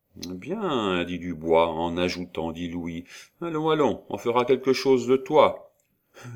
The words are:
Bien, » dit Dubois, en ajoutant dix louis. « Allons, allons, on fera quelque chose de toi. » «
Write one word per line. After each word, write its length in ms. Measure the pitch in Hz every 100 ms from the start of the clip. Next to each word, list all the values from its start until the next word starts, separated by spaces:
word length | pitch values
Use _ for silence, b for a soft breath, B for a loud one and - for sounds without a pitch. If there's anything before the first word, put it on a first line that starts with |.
| _ 87
Bien, » 880 | 90 92 117 214 196 131 104 90 85
dit 140 | 90
Dubois, 480 | 87 80 80 82 85
en 300 | 80 85 85
ajoutant 560 | 90 90 90 - 82
dix 160 | 80 87
louis. « 340 | 87 85 85 - B B -
Allons, 260 | 170 156 156
allons, 360 | 156 131 110 -
on 100 | 104
fera 280 | 117 117 123
quelque 260 | 127 -
chose 340 | 127 139 131 117
de 120 | 131
toi. » « 560 | 135 151 101 - - _ _ _ _ - 123